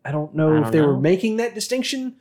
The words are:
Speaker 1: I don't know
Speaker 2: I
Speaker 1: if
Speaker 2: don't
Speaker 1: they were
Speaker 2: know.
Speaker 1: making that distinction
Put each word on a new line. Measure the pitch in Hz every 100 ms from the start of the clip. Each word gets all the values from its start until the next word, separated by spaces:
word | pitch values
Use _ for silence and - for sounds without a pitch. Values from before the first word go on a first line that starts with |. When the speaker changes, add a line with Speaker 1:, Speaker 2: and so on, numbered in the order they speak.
Speaker 1:
I | -
don't | 151 151
know | 151 156
Speaker 2:
I | 156
Speaker 1:
if |
Speaker 2:
don't | 151
Speaker 1:
they | 160
were | 147
Speaker 2:
know. | 131
Speaker 1:
making | 147 185 220 220
that | 240 214
distinction | 214 254 254 269 254 -